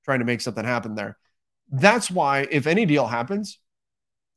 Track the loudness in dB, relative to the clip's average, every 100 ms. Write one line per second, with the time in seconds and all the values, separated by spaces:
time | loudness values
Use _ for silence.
0 | -2 -2 0 -2 -4 -4 -2 -2 -4 -8
1 | -8 -10 _ _ _ _ -8 2 4 4
2 | 0 0 2 2 0 0 2 2 4 2
3 | 2 -2 -2 -4 -6 -14 _ _ _ _
4 | _ _ _